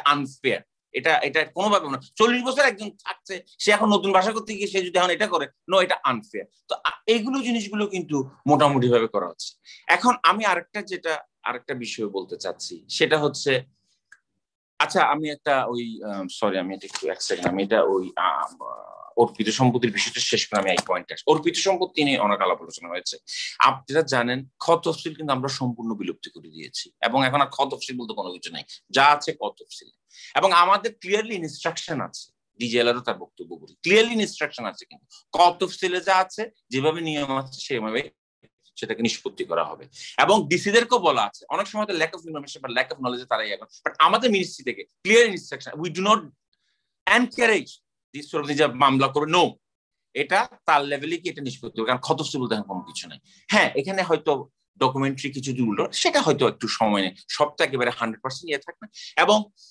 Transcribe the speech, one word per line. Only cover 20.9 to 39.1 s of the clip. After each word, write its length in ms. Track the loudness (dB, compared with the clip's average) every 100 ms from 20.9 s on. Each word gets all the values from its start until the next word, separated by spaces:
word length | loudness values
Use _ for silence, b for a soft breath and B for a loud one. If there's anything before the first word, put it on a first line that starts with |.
| -4 -6
আসি। 100 | -6 0
অর্পিত 280 | 0 0 0
সম্পত্তি 480 | 0 0 -2 0
নিয়ে 160 | 0 2
অনেক 220 | 2 2
আলাপ 200 | 0 -2
আলোচনা 280 | -6 -16 -12
হয়েছে। 280 | -8 -8 -10 -12 B B B
আপনারা 420 | 4 2 0 0
জানেন 440 | 2 0 0 -2 -8 -6
খ 160 | 0 2
তফসিল 400 | 2 -4 -6 -6
কিন্তু 180 | -4
আমরা 160 | -2 -2
সম্পূর্ণ 460 | -4 -4 -4 -6 -6
বিলুপ্তি 340 | -6 -8 -12
করে 200 | -18 -20
দিয়েছি, 420 | -18 -14 -12 -12 -4
এবং 240 | 0 2 2
এখন 160 | 2
আর 60 | 0
খ 180 | 0 -2
তফসিল 320 | -4 -10 -10
বলতে 160 | -8
কোনো 180 | -8 -8
কিছু 200 | -10 -12
নাই, 120 | -14 -16 B _
যা 160 | 4 6
আছে 280 | 6 2
ক 160 | -6 -6 -8
তফসিল। 300 | -18 -20 -20 _ _ B B 0
এবং 160 | 4
আমাদের 420 | 6 6 4 0 -8
clearly 360 | -2 -2 -2 -6
instruction 680 | -8 -6 -6 -6 -6 -6
আছে, 300 | -6 -10 -20 _ _ -8
ডিজিএলআরও 400 | -2 2 2 2
তার 180 | -2 -6
বক্তব্য 380 | -8 -18 -16 -16
বলি, 200 | -18 _
Clearly 320 | 2 4 4
instruction 520 | 2 -2 -4 -8 -6 -10
আছে, 200 | -10 -18
কিন্তু 220 | -20 _ b b
ক 240 | 4 4 4
তফসিলে 420 | -4 -4 -4 -2
যা 140 | 2 2
আছে, 340 | 2 -4 -10 _ -6
যেভাবে 320 | 0 0 0
নিয়ম 360 | -2 -4 -2 -4
আছে, 240 | -6 -10
সেভাবে 480 | -6 -4 -4 -4 -6 _ _ _ _ _ _ -10
সেটাকে 220 | -8 -2
নিষ্পত্তি 420 | -2